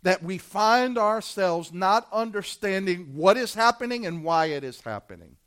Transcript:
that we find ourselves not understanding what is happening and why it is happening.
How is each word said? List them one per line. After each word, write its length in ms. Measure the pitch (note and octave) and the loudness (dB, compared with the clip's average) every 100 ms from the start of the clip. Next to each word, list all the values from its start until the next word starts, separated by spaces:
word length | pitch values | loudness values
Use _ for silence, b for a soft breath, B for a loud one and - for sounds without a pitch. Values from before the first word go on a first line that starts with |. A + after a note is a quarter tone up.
that 200 | F3+ F3+ | 2 0
we 160 | E3+ F#3 | -2 -8
find 600 | - G3+ A3 A#3+ B3+ A#3+ | -6 0 4 4 4 2
ourselves 720 | G#3 A3 - - F#3 E3+ D#3 | 2 0 -4 -2 0 0 -4
not 360 | E3+ F#3+ G#3+ A#3 | -2 2 2 2
understanding 1000 | G#3+ A3+ G#3 G3 - G#3 F#3+ G3 F3+ E3 | -4 -2 -6 -8 -6 -2 -2 -2 -4 -6
what 220 | C#3 F3 A3+ | 0 4 4
is 180 | A#3 | 2
happening 500 | G#3 A3+ A#3+ A#3+ A#3+ | 2 2 2 -4 -4
and 200 | G3+ E3+ | -6 -6
why 220 | D#3+ E3 D#3+ | 0 0 2
it 180 | D3 | -2
is 160 | C3+ A#2 | -8 -12
happening. 560 | - G#2 _ F2+ D#2+ C2 | -10 -10 _ -20 -20 _